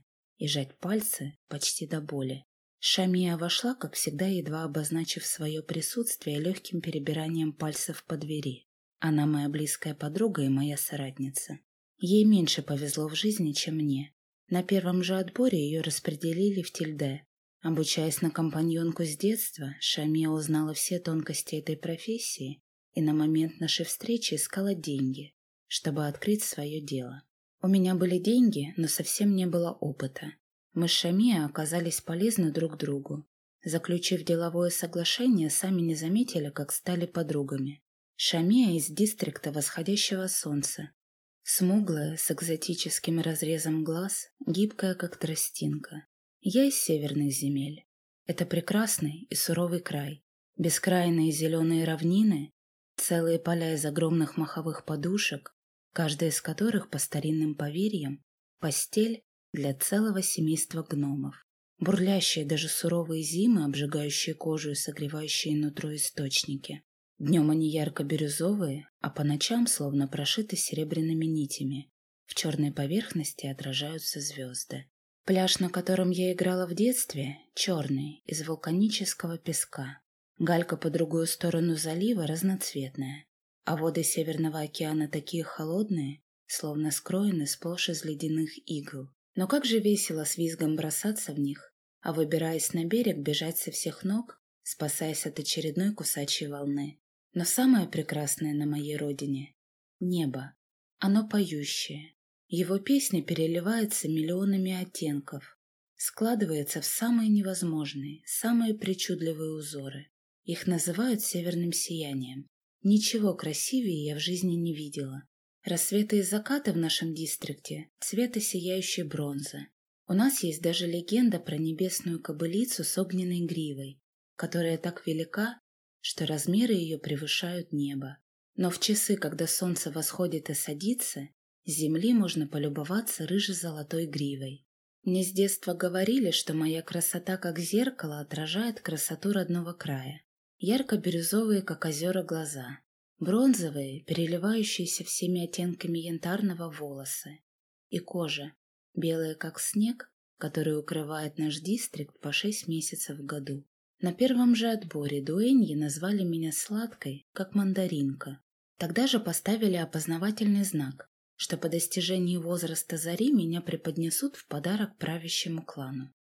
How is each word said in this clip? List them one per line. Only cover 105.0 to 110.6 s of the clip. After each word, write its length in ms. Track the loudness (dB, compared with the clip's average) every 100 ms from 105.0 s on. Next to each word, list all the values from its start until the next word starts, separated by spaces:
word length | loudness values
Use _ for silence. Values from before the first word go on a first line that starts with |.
| -2 -2 -4 -12 -12 _ _ _ _ _
складывается 800 | -8 -2 0 2 2 0 -2 -4
в 60 | -4
самые 420 | 0 2 4 6
невозможные, 920 | 4 2 0 -2 -2 -4 -6 -8 -10 -8
самые 480 | -4 2 2 2
причудливые 800 | 0 -2 -2 -2 -2 -2 -2 -4
узоры. 600 | -6 -8 -8 -8 -10 -16 _ _ _ -8
Их 200 | -4